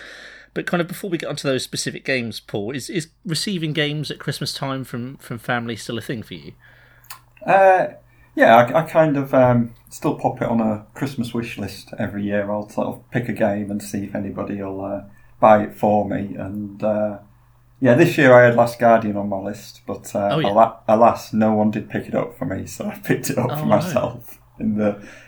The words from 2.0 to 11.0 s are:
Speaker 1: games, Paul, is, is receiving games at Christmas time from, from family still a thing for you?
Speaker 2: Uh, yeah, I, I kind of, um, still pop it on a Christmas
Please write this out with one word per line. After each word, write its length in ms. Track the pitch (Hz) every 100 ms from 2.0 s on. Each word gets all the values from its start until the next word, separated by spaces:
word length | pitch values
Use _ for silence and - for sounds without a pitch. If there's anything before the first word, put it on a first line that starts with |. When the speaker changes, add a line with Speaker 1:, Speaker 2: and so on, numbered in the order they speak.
| -
Speaker 1:
games, 340 | 127 117 -
Paul, 340 | - 110 101
is, 160 | 139 -
is 200 | 202 156 _ 190
receiving 480 | 151 226 180 160
games 380 | 147 147 151 139
at 60 | -
Christmas 360 | - - 135
time 320 | - 139 135 123
from, 320 | 123 123 143
from 220 | - 120
family 360 | - 123 117 107
still 220 | - 117
a 40 |
thing 220 | - 113
for 120 | - 87
you? 180 | 71 - _ _ _ _ _ - _ _ 170
Speaker 2:
Uh, 480 | 190 190 185 156 - _ _ _ -
yeah, 220 | 269 117
I, 220 | 120 160
I 100 | 160
kind 260 | 170 156 139
of, 180 | 139
um, 400 | 135 123 120 117 - _
still 260 | - 151 -
pop 260 | 139 -
it 80 | 113
on 100 | 113
a 260 | 110 107 -
Christmas 400 | -